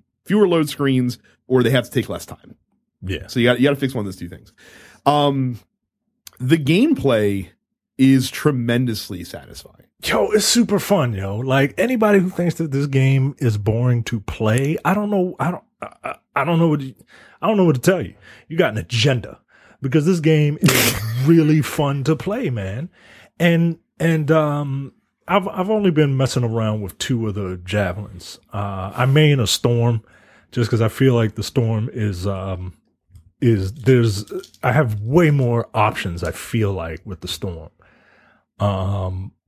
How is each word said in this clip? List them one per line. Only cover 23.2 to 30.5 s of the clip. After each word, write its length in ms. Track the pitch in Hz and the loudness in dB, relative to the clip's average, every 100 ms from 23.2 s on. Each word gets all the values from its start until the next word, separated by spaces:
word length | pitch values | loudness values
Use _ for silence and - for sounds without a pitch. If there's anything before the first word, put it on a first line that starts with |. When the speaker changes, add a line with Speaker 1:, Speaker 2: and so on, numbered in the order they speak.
| _ - | _ -2
Speaker 2:
And, 380 | 170 165 170 165 _ - | 2 2 2 -2 _ -4
and, 280 | 165 160 147 | 0 0 2
um, 600 | 160 151 147 143 135 135 - _ _ - | 2 2 -2 -4 -6 -8 -16 _ _ -2
I've, 180 | 190 185 | 0 0
I've 240 | 196 190 | -4 -2
only 220 | 220 190 | 0 2
been 240 | 151 143 131 | 2 2 2
messing 260 | 131 131 | 0 0
around 380 | 120 113 110 107 | -2 -2 -2 -2
with 160 | 95 - | -6 -8
two 300 | - 120 110 | -4 -2 -2
of 60 | 101 | -4
the 240 | 95 90 | -6 -8
javelins. 760 | 90 104 92 95 104 90 - - _ | -4 -2 -2 -4 -12 -16 -20 -20 _
Uh, 380 | 101 101 95 95 | -8 -6 -6 -6
I 120 | 117 127 | -2 2
main 320 | 151 151 139 | 4 4 4
a 80 | 104 | 0
Storm 560 | - 123 120 120 113 - _ _ _ _ | 0 0 2 2 0 -6 _ _ _ _